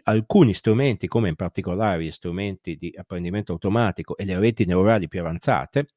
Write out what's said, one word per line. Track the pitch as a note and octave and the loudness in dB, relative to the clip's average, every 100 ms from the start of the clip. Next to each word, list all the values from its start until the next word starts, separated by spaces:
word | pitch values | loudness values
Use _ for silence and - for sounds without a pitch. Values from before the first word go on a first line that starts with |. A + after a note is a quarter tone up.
alcuni | - A2 A2 G#3 C#3 | 0 0 4 6 6
strumenti, | F#2+ - A2 C#3 G#2 F2+ | 4 0 2 2 -2 -2
come | A#2 G#2 | -2 -2
in | D#2+ | -2
particolare | F2+ - F2+ F#2 G#2+ F2 | -6 -6 -4 -2 -2 -2
gli | D#2+ | -4
strumenti | D#2 F2+ F2 G2+ F#2 - D#2+ | -8 -8 -6 -6 -8 -10 -10
di | F2 | -10
apprendimento | - F#2 F2+ F2 G#2 G#2 | -12 -12 -8 -4 -4 -4
automatico | E2+ G#2 G#2+ A2+ F2 D#2+ - | -4 0 2 0 -2 -8 -8
e | G2+ | -4
le | F#2 | 0
reti | A2 A#2 F#2 | 2 2 2
neurali | F2+ G2+ A2+ E2 | 4 4 4 0
più | F#2 | -6
avanzate, | E2 E2+ - G2 C#2 C#3 D3 | -6 -4 0 0 0 -4 -4